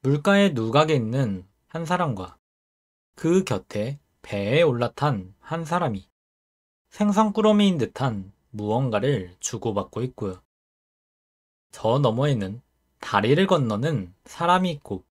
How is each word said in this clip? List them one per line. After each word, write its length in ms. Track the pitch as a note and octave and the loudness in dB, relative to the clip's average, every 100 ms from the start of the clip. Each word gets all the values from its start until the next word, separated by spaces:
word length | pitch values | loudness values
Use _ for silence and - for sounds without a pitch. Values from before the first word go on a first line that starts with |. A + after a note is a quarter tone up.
물가의 500 | C3 D3 G3+ G3 G3+ | 0 0 4 4 4
누각에 420 | C3+ A2 C3 D#3 | 2 0 2 4
있는 540 | D3 A2 B2+ B2 G2 F2+ _ _ | 2 0 -2 -2 -4 -10 _ _
한 200 | D#3+ D#3+ | -10 -4
사람과 500 | F3+ E3+ G#2 F2+ - _ _ _ _ _ _ _ | -2 -2 -4 -8 -14 _ _ _ _ _ _ _
그 300 | - D#3+ F3+ | -6 0 2
곁에 540 | F#3+ G2 - G#2 A2 C#3+ _ _ | 0 -6 -6 -6 -6 -8 _ _
배에 400 | - G2+ G2+ C#3 | -10 -6 0 2
올라탄 720 | E3+ A#2+ A#2+ - D3 A2+ F#2 - | 2 2 -4 0 -2 -2 -6 -18
한 240 | - E3 | -10 -8
사람이 440 | D#3 F3 D#3+ G2 - _ _ _ _ _ _ _ _ | -4 -2 -2 -6 -10 _ _ _ _ _ _ _ _
생선 420 | - G#3 G3+ A3 | -2 0 2 2
꾸러미인 460 | G#3 G#3+ G#3 G3+ E3+ | 2 4 6 4 2
듯한 540 | A2+ - C3 G#2 F#2+ _ _ | -2 -2 -4 -2 -8 _ _
무언가를 840 | G#2+ G#2 A2+ C3+ G#2+ B2 C3 F2+ F2+ | -8 -2 0 0 0 0 -2 -4 -12
주고받고 600 | - A2+ A#2 G2+ F#2+ - | -10 -6 -4 -4 -4 -6
있고요. 400 | B2 - G2+ F2+ _ _ _ _ _ _ _ _ _ _ _ _ _ | -8 -6 -8 -8 _ _ _ _ _ _ _ _ _ _ _ _ _
저 280 | - A2+ B2 | -6 -2 2
너머에는 600 | C3+ A2+ D3 B2+ F#2+ G#2+ _ _ _ _ | 2 0 0 -2 -4 -10 _ _ _ _
다리를 460 | - G#2 G#2+ D3 F#3+ | -2 0 2 2 2
건너는 680 | F3+ B2 G#2 D3 C#3 F2+ - | 2 0 -2 -2 -4 -6 -16
사람이 460 | - - E3 F3+ F#3 | -20 -4 0 2 0
있고 340 | D3 - F#2+ _ | -4 -8 -10 _